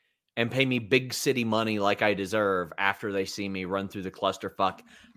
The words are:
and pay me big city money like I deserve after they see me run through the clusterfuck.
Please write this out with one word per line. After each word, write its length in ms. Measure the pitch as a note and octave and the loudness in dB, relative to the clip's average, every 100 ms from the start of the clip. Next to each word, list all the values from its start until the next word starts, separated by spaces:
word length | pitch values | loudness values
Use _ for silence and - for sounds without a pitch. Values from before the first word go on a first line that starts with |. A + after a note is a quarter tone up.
| _ _ _ - | _ _ _ -2
and 140 | A#2 | -2
pay 140 | B2+ | 2
me 140 | C3 B2 | 2 2
big 340 | G#2 B2+ B2+ | 4 2 2
city 320 | - - B2+ | -4 0 0
money 360 | A2+ A2 A2 G#2+ | 2 2 2 2
like 220 | G2+ G#2 | 2 2
I 120 | G#2+ | 2
deserve 580 | G2 F#2+ A2 G#2 F#2 E2+ - | 2 0 0 2 0 -2 0
after 340 | G2 G2 A2 | 0 0 -2
they 120 | G2 | -2
see 240 | F#2+ - G2 | -2 -4 -6
me 160 | F#2+ | -6
run 240 | F#2 G2 G2 | -4 -4 -4
through 140 | G#2 | -6
the 80 | F#2 | -8
clusterfuck. 680 | - G2 F#2 G2 - F#2+ - - - - | -2 -2 -2 -6 0 0 0 -16 -20 -20